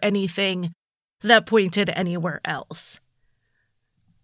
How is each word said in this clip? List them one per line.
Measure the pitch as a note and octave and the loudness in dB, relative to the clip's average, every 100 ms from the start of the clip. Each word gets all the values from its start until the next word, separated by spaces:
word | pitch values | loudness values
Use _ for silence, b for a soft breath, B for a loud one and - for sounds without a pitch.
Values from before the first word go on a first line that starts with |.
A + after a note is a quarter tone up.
anything | G#3 G3+ F#3+ G3 G3 F#3 F3 - _ _ _ _ | 2 0 -2 -2 -2 -2 -4 -8 _ _ _ _
that | G#3 A3+ A3 | 4 4 6
pointed | A3 F#3 G3+ G3+ | 2 4 0 0
anywhere | - F3+ F3 E3 D3 - | 0 -2 -2 -4 -6 -6
else. | D3 - D#3+ - - _ _ _ _ _ _ _ _ _ _ _ _ | -8 -8 -6 -6 -6 _ _ _ _ _ _ _ _ _ _ _ _